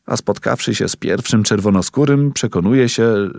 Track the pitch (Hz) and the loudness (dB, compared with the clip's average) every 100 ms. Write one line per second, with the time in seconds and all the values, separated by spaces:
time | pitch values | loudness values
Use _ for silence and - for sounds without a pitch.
0 | - 113 - 98 110 117 - 104 - - | -6 -6 -4 -4 -2 -2 -2 -2 -4 -4
1 | - 101 - 113 104 104 104 95 - 131 | -4 -4 0 0 2 0 2 2 0 0
2 | 143 143 143 - 110 92 92 131 120 - | 2 2 2 -2 -4 0 2 2 2 2
3 | 113 104 101 | 2 2 -2